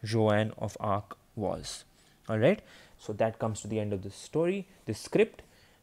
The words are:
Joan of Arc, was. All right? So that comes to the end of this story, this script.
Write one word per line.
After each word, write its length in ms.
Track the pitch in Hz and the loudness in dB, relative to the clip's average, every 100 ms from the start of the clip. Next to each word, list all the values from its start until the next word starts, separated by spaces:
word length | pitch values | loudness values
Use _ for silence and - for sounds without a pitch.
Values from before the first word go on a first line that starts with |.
Joan 500 | 110 113 110 104 110 - | 0 4 4 4 2 -2
of 180 | 110 - | -8 -4
Arc, 360 | 107 101 - - _ - | -2 -2 -2 -18 _ -4
was. 480 | 95 85 80 - - _ _ _ - | -2 -2 -6 -12 -16 _ _ _ -4
All 100 | 110 | 2
right? 220 | 127 208 - - - - | 4 2 -4 -20 -20 -16
So 140 | - | -10
that 240 | 104 113 113 | -2 -2 0
comes 220 | 113 107 | -4 -4
to 80 | 107 | -4
the 120 | 110 | -2
end 120 | 107 | -2
of 100 | 101 | -4
this 120 | 98 | -6
story, 520 | - - 156 170 196 190 - - | -14 -6 0 0 -2 -6 -14 -8
this 120 | 110 | -8
script. 440 | - 170 220 - - - _ _ | 0 4 4 0 -20 -20 _ _